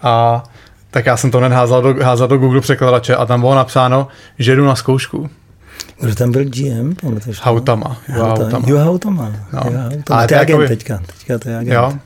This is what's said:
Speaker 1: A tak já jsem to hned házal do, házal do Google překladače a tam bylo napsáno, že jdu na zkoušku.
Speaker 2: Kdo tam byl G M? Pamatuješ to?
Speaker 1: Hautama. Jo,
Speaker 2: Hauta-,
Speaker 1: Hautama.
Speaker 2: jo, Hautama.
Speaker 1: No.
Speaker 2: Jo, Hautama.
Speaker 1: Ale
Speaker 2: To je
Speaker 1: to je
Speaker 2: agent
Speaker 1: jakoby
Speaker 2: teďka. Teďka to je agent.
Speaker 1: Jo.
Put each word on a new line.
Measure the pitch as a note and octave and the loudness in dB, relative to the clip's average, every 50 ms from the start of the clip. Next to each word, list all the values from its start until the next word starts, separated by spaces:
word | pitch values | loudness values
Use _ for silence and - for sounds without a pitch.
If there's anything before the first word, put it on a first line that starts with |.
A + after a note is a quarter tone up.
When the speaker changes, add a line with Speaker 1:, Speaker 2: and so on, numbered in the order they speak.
Speaker 1:
A | - B2 A#2 A#2 A#2 A#2 A#2 A#2 - - - - - - _ _ _ - | 0 2 2 4 4 2 2 0 -4 -10 -20 -20 -20 -20 _ _ _ -6
tak | - C3+ A2+ | -4 -2 0
já | C3+ A#2+ | 0 0
jsem | A#2 - C3 | 0 0 0
to | A#2 | 2
hned | B2+ B2 C3 | 2 2 2
házal | B2 B2+ B2 A#2 B2+ B2+ | 2 2 2 2 2 2
do, | B2 C3+ C3 C3 C3+ | 2 2 2 2 2
házal | B2+ B2 A#2 B2+ | 2 2 2 2
do | A#2+ C3+ | 2 2
Google | C3+ C3 C3 B2+ C3 | 2 2 2 2 2
překladače | A#2 - C3+ - C3+ B2+ B2 A#2+ A#2 - B2+ | 2 0 0 0 2 2 2 2 2 0 0
a | B2+ A#2+ | 0 0
tam | A2+ B2 A#2+ | 0 0 2
bylo | A#2+ B2+ C#3 | 2 2 2
napsáno, | C3+ B2+ B2+ - C3+ B2+ B2 B2+ C3+ C#3 - - - - - _ - | 2 2 0 0 0 2 2 2 0 -2 -4 -10 -20 -20 -14 _ -2
že | A#2 A#2+ C3 | 2 2 4
jdu | C3+ C#3+ | 4 4
na | C#3 C3 | 2 2
zkoušku. | - - - C3 C3+ - - - - D3+ C#3+ - _ _ _ - _ - - - - - - - - | 0 0 0 0 0 -2 -6 -8 -8 -10 -10 -14 _ _ _ -20 _ -20 -20 -20 -20 -20 -18 -10 -6
Speaker 2:
Kdo | - A#2 G#2 | -4 -2 -2
tam | - B2 B2 | 0 0 0
byl | A#2 C3 C#3+ | 0 0 -2
G | C#3 A#2+ B2 C#3 C#3 | -2 -4 -4 -4 -4
M? | A#2+ A2+ A#2+ D3 F#3 F3+ | -4 -4 -4 -4 -6 -6
Pamatuješ | - C#3 A2+ G#2+ G#2 A#2+ G#2+ - | -6 -6 -6 -6 -6 -10 -10 -4
to? | - | -2
Speaker 1:
Hautama. | B2+ A#2 A#2 B2 C3+ A#2+ A2 - - B2 - - - C3 | 0 0 0 0 0 -2 -2 -2 -6 -10 -12 -10 -6 -4
Jo, | A#2 A2+ | -2 0
Speaker 2:
Hauta-, | A2 A2 A2 | 0 0 0
Speaker 1:
Hautama. | G#2+ A2 A#2 B2 A#2+ | -2 -2 -2 -2 0
Speaker 2:
jo, | B2+ C#3+ | 2 2
Hautama. | C#3+ D3+ E3 F3+ F3 - G#3 G3 E3 B2 G#2+ G#2+ G#2+ G2+ - C3+ | 2 2 2 0 0 -2 -2 -2 -2 -4 -6 -8 -10 -10 -10 -6
Speaker 1:
No. | C3+ C3 A#2+ | -6 -4 -4
Speaker 2:
Jo, | A#2+ C3 | -4 -4
Hautama. | B2+ A#2 | -4 -6
Speaker 1:
Ale | C#3 D3 C#3 | -8 -8 -4
Speaker 2:
To | - - A2+ | -2 0 2
je | A#2 | 2
Speaker 1:
to | A#2 D3+ | 2 2
je | C#3 | 2
Speaker 2:
agent | - D#3+ | 4 4
Speaker 1:
jakoby | D#3 D3+ D3+ | 2 2 2
Speaker 2:
teďka. | B2+ A#2 A2 - - A2+ F#2 F2 - - | 2 0 -4 -6 -8 -8 -8 -10 -12 -18
Teďka | - - - B2 A2+ | -12 -8 -6 -6 -6
to | - B2+ | -6 -8
je | A#2 | -8
agent. | A#2 A#2 A#2+ B2 | -6 -4 0 0
Speaker 1:
Jo. | A#2 A#2+ C3+ C#3+ C#3 - | 0 0 0 -2 -6 -12